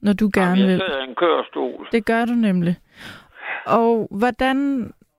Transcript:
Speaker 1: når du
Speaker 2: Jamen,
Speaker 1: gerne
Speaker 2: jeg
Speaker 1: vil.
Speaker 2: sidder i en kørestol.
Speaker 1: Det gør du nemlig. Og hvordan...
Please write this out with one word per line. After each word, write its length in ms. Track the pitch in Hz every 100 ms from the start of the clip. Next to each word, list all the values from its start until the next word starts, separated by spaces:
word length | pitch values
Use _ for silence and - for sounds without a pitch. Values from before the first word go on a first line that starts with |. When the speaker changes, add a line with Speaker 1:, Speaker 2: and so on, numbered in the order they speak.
Speaker 1:
når 100 | 202
du 180 | 196 214 196
Speaker 2:
Jamen, 120 | 180
Speaker 1:
gerne 120 | 190
Speaker 2:
jeg 80 | 190
Speaker 1:
vil. 100 | 185 190
Speaker 2:
sidder 140 | 135
i 80 | 131
en 60 |
kørestol. 760 | 120 170 143 123 156 127 - 147
Speaker 1:
Det 120 | 226
gør 200 | 214 226
du 80 | 233
nemlig. 440 | 240 220 180 175 180 _ - - - _ - - - -
Og 420 | 220 233 226 196
hvordan... 800 | 196 247 233 262 262 277 269 202 - _